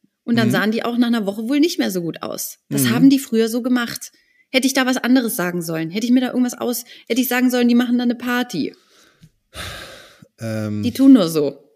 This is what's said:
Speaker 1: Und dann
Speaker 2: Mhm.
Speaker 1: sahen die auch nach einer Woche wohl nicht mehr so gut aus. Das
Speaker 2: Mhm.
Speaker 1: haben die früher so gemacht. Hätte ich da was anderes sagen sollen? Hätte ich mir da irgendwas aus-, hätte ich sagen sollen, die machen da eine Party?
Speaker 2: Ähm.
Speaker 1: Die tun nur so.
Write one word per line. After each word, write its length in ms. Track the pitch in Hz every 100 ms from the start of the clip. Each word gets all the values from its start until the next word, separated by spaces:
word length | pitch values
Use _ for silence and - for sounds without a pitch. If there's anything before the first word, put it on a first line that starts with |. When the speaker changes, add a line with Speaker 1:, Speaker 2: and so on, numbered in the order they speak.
| _ _ -
Speaker 1:
Und 100 | 233
dann 140 | 226
Speaker 2:
Mhm. 20 |
Speaker 1:
sahen 200 | 185 202
die 120 | 220
auch 140 | 240 240
nach 100 | 240
einer 180 | 233 190
Woche 220 | 202 226
wohl 100 | 285
nicht 200 | 339 -
mehr 120 | 226
so 100 | 185
gut 200 | 165 -
aus. 380 | - - - - -
Das 140 | 143
Speaker 2:
Mhm. 60 | 135
Speaker 1:
haben 180 | 233 269
die 100 | 269
früher 280 | - 226 226
so 140 | 240
gemacht. 500 | 240 247 233 - - _ _ _ _
Hätte 160 | 262 254
ich 60 |
da 120 | 269 254
was 120 | 247
anderes 380 | 220 262 226 220
sagen 260 | 180 175
sollen? 280 | 165 160 160
Hätte 160 | 196 233
ich 60 |
mir 100 | 254
da 60 | 254
irgendwas 280 | 247 247 -
aus-, 280 | 233 240 - - -
hätte 140 | 233
ich 60 | 247
sagen 220 | 247 254
sollen, 180 | 247 240
die 80 | 240
machen 220 | 247 240
da 60 |
eine 120 | 240 240
Party? 580 | 247 247 247 175 117 - _ _ _ _ _ _ _ - - - - - - _ _ -
Speaker 2:
Ähm. 440 | 113 110 107 104
Speaker 1:
Die 80 | 233
tun 220 | - 269
nur 140 | 254 165
so. 400 | 160 143 - _